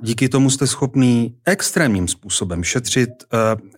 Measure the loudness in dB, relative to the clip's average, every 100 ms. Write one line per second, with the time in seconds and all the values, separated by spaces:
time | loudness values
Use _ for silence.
0 | -4 -2 0 4 2 2 -2 -2 -2 2
1 | 4 4 0 -4 -2 0 0 0 2 0
2 | -2 -6 -6 -6 -4 -4 -4 -4 -2 0
3 | -2 -4 -4 0 0 -2 -6